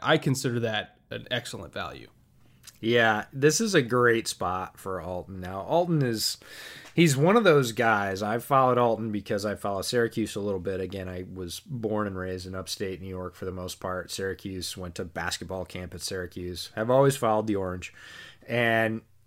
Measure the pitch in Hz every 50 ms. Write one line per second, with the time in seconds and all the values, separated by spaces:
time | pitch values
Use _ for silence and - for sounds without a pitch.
0 | - 131 156 160 160 147 135 131 - 135 120 120 117 113 110 107 - - _ _
1 | _ - 113 113 113 - 123 120 - - - 107 90 71 - 104 92 71 65 65
2 | 57 - _ _ _ _ _ _ _ _ _ _ _ - - _ - 110 120 120
3 | 113 110 107 104 104 - - 135 135 151 151 - 226 220 196 160 127 113 120 123
4 | 120 120 113 117 - - - - 98 90 90 92 90 82 - - - 95 95 90
5 | 80 90 92 90 - - 98 92 90 90 95 98 92 92 143 165 180 170 170 151
6 | 135 123 113 107 - - - - - - - - - - - - - - - -
7 | 175 160 135 131 147 175 202 240 220 185 151 147 131 113 110 107 120 113 110 101
8 | 101 98 95 95 104 104 113 120 117 - 143 135 131 127 123 123 123 117 113 104
9 | 110 113 104 104 95 - 113 101 98 107 101 95 - 104 101 95 90 - - 120
10 | 117 113 - 117 107 101 - 107 101 104 98 95 90 98 95 92 95 90 92 98
11 | 92 92 90 90 92 92 92 92 92 87 - - - - 143 120 110 107 107 107
12 | 107 101 95 92 92 92 92 92 90 92 95 92 90 - - - 104 95 92 85
13 | 95 95 92 90 90 90 - - 101 92 92 92 90 90 - - - 95 92 90
14 | 85 - - - 98 95 92 - - 98 95 92 87 - - 98 90 87 85 -
15 | 95 87 - 90 85 87 - - - 85 95 95 90 - - 92 90 87 - 85
16 | - - 98 92 90 87 - 95 90 87 90 87 - - - 107 110 117 127 135
17 | 139 139 139 139 - 113 107 107 110 110 104 98 95 92 90 92 90 - - -
18 | - - - - - - - - - - 117 120 120 117 113 113 113 110 110 113
19 | - _ _ _ _